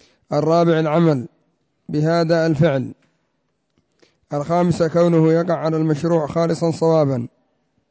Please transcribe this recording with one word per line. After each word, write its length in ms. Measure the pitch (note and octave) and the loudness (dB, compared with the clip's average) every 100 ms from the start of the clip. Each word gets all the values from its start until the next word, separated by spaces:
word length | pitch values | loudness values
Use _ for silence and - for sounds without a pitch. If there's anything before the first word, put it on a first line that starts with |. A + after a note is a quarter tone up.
| _ _ - | _ _ -8
الرابع 480 | D3 D3+ E3 E3+ D#3+ | -4 0 2 2 2
العمل 480 | D#3+ D#3 E3 C#3 A2+ _ _ _ _ _ - | 0 2 2 0 -4 _ _ _ _ _ -8
بهذا 580 | D3+ D#3 E3+ E3 E3+ E3 | -4 0 0 0 0 0
الفعل. 480 | D3 E3 C3+ A#2+ - _ _ _ _ _ _ _ _ _ _ _ _ _ | 2 0 0 -6 -12 _ _ _ _ _ _ _ _ _ _ _ _ _
الخامسة 560 | D3 C#3+ F3 F3 D#3+ E3 | -8 -4 0 0 0 0
كونه 440 | E3+ F3 E3 D#3+ | 2 2 4 4
يقع 220 | E3 F3 | 2 0
على 220 | D#3 D#3 D#3+ | -2 -2 -2
المشروع 500 | D#3+ D3 E3 E3+ C#3+ | -2 -2 -2 -2 -2
خالصا 440 | E3 E3+ E3 E3 | -2 -2 -2 -4
صوابا 580 | D3+ E3 D#3+ C#3+ B2+ A#2+ _ _ _ _ _ _ | -2 0 2 2 -2 -8 _ _ _ _ _ _